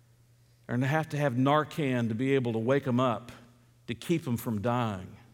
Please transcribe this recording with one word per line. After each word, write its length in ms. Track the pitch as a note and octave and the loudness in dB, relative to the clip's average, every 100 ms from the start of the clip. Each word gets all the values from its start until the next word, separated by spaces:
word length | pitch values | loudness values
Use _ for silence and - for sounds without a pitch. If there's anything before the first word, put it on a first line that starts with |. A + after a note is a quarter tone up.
| _ _ _ _ _ _ - | _ _ _ _ _ _ -4
and 160 | B2 | -2
have 260 | C3+ D#3+ D#3 | 2 0 -2
to 80 | D3 | -2
have 160 | D3 | 0
Narcan 760 | A#2+ C3+ D3+ D3 - C#3 B2+ A#2 | 2 4 4 2 -2 0 0 0
to 40 | |
be 220 | A2 C3+ C#3 | 0 2 2
able 180 | A#2+ | 2
to 60 | A2+ | 0
wake 260 | A2+ C#3 C#3 | 2 2 2
'em 140 | B2 | 2
up, 320 | C3 G#2+ - - - _ _ _ - | 2 0 -6 -18 -20 _ _ _ -10
to 80 | A#2 | -8
keep 320 | - E3 C#3 | -2 -2 0
'em 100 | A#2 | -4
from 240 | B2+ G#2+ | -2 -2
dying? 560 | A#2 B2 A2+ F#2+ F#2 - - | 0 0 -2 -4 -10 -16 -20